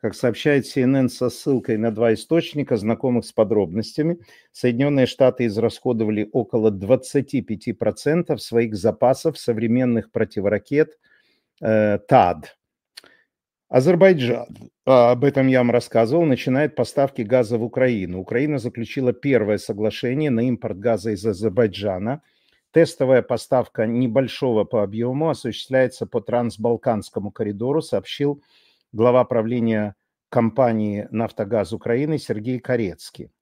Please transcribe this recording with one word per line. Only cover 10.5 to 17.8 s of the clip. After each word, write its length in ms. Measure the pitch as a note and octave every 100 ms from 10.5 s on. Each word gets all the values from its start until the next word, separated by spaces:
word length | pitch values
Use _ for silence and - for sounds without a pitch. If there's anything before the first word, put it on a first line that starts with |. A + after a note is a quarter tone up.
| G#2 - C#3+ D#3 _ _ _ _ _ _ _
э, 360 | A2+ A2 G#2+ G2+ -
тад. 480 | C3+ F2+ E2 - _ _ _ _ - _ _ _ _ _ _ _
Азербайджан, 1000 | B2+ C3+ F3 F#3+ F3 A#2+ A#2+ A#2 - - _
а, 280 | - C3 A#2+
об 120 | B2
этом 220 | C#3 C3+ C3
я 120 | C3
вам 100 | A#2+
рассказывал, 540 | A#2+ - A#2 A2+ D#3
начинает 500 | E3 B2 - C3 D3+ -
поставки 460 | A#2 - C#3 -
газа 340 | G#2 B2+ A2 A#2
в 60 |
Украину. 560 | A2+ B2+